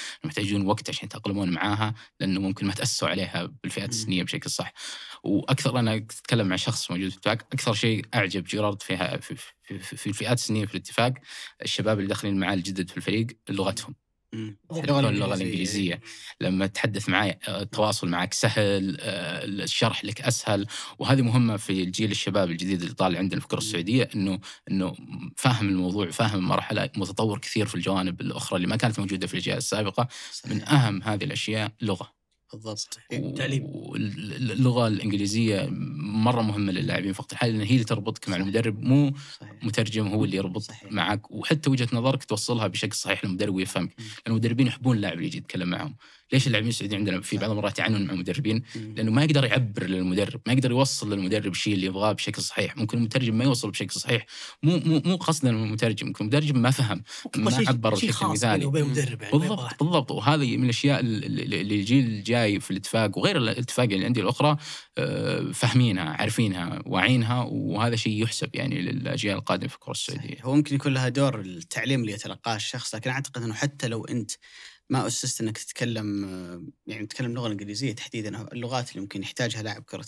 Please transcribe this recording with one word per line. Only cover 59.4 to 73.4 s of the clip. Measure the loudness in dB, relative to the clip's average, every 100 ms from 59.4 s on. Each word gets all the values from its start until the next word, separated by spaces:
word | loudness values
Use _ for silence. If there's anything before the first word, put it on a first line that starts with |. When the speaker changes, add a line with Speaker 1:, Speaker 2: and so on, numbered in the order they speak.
| 4
Speaker 3:
يبغى |
Speaker 1:
بالضبط، | -2
Speaker 3:
أحد. | -4 0
Speaker 1:
بالضبط. | 2 2 2
وهذه | 0 4 4 4 2
من |
الأشياء | 2 4 4 4
ال-، | 2 0 -2
ال-، | -2
ال-، | -2
اللي | -2 0 0
الجيل | 4 4 4
الجاي | 0 0 2 4 2
في | 0
الاتفاق | -4 0 2 2 2
وغير | 2 2
الاتفاق، | 0 0 -2 2 2
يعني، | 2
الأندية | 2 2
الأخرى، | 2 4 4 4 -2 -14 -10 -4
آه، | -2 0 0 0 -2
فاهمينها، | 0 4 6 6 4
عارفينها، | 0 0 0 2 2 0 -4 -4 -2
واعينها، | 2 6 6 4 2
وهذا | 0 -2 -2 2 2 2
شيء | 0 2
يحسب، | 0 -2 -4
يعني، | -4 -2 -2
للأجيال | -2 -2 -2 -2 -2 -2
القادمة | 0 -2 -2
في | -10
الكرة | -8
السعودية. | -6 -6 -6 -8
Speaker 2:
صحيح. | -8 2
هو | 4
ممكن | 4 2
يكون | 2
لها | 2 2
دور | 2 2 0
التعليم | -6 -10 -8 -4 0 0
اللي | 0
يتلقاه | -4 -8 -8 -4 -4
الشخص، | -4 -6 -6 -6
لكن | -4
أعتقد | -4 -6 -6